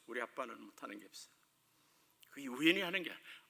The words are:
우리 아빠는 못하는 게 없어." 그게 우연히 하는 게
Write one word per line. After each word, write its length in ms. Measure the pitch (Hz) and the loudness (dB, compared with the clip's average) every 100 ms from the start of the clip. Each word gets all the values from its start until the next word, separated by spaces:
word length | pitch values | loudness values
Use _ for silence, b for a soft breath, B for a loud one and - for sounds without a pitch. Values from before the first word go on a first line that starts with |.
| - | -6
우리 160 | 120 | -2
아빠는 380 | 117 - 123 110 | -2 -4 -6 -6
못하는 380 | 110 - 123 104 | -14 -12 -10 -10
게 60 | 101 | -12
없어." 240 | - - - _ _ _ _ - - - - - | -16 -16 -20 _ _ _ _ -20 -20 -20 -20 -18
그게 160 | - 139 | -8 -4
우연히 340 | 123 156 190 | 6 6 8
하는 220 | 180 185 | 4 0
게 120 | 170 - B B B | -2 -6 B B B